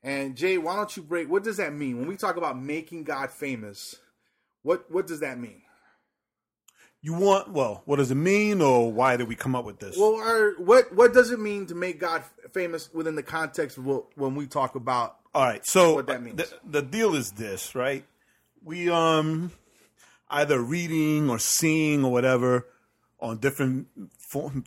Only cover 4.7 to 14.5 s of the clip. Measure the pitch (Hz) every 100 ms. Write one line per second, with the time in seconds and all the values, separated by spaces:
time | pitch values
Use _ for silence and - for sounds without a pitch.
4.7 | 180 - 170 165 156 147 123 117 95 _
5.7 | _ _ _ _ _ _ _ _ _ _
6.7 | _ _ _ 151 165 202 196 202 170 123
7.7 | 104 - 143 131 135 170 202 208 202 147
8.7 | 127 117 110 131 123 117 117 131 127 113
9.7 | 101 98 180 208 220 220 226 214 185 180
10.7 | 247 247 185 240 254 233 240 214 202 185
11.7 | 170 180 160 175 165 - _ - 190 175
12.7 | 165 - 160 160 156 - 160 156 151 147
13.7 | - 131 135 - - 139 139 143